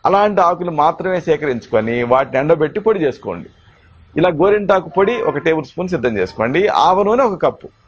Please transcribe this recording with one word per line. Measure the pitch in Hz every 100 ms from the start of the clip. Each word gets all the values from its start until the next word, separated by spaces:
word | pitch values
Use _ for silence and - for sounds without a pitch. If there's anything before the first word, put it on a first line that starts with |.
| -
అలాంటి | 190 208 196
ఆకులు | 175 175 175
మాత్రమే | 156 151 165 180 185
సేకరించుకొని | 165 156 147 120 - 113 110 120
వాటిని | 120 127 - 131
ఎండబెట్టి | 147 165 151 208
పొడి | 208 208
చేసుకోండి. | 151 120 104 87 - _ _ _ _ - _ 147
ఇలా | 180
గోరింటాకు | 156 185 208 196 190 160
పొడి | 185 196 240
ఒక | 160 143
టేబుల్ | 165 160 139
స్పూన్ | - 180
సిద్ధం | 170 120 107
చేసుకోండి. | 92 - 110 151 202
ఆవ | 95 151 190
నూనె | 202 233
ఒక | 254 185
కప్పు. | 147 - - -